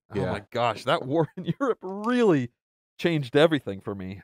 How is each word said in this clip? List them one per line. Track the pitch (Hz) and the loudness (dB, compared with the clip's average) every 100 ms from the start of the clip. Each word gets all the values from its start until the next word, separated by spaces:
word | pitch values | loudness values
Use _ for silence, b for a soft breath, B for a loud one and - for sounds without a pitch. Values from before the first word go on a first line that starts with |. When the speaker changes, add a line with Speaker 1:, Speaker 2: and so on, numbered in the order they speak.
| _ | _
Speaker 1:
Oh | 104 | -4
Speaker 2:
Yeah. | 90 | -2
Speaker 1:
my | 101 - | -4 -6
gosh, | 117 120 107 | -2 0 0
that | 123 165 131 | -2 -2 0
war | 151 151 | -2 -2
<laughs> | - | -4
in | 165 - | -6 -2
Europe | 269 - | -2 -2
really | 185 196 214 247 220 147 120 - _ _ _ - | -6 -6 -2 2 4 4 0 -10 _ _ _ -6
changed | 175 160 127 143 | -2 -2 0 4
everything | 165 151 - 98 | 4 4 -2 -8
for | 110 | -8
me. | 98 92 95 | -8 -8 -12